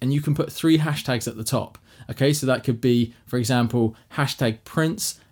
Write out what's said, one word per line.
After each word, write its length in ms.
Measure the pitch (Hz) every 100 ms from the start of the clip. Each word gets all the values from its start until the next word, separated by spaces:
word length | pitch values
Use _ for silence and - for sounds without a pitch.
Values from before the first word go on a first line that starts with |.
and 120 | 123
you 80 | 143
can 140 | 151 147
put 160 | -
three 260 | - 160 160
hashtags 500 | 156 147 - 123 120
at 100 | 113
the 60 |
top. 340 | 110 123 98 - _ - -
Okay, 220 | - 135
so 120 | 147 131
that 160 | 123
could 180 | - 113
be, 320 | 127 120 117 - -
for 120 | 123
example, 580 | 117 123 117 123 113 - _
hashtag 500 | - 135 - 120 110 -
Prince, 540 | - 160 - - - _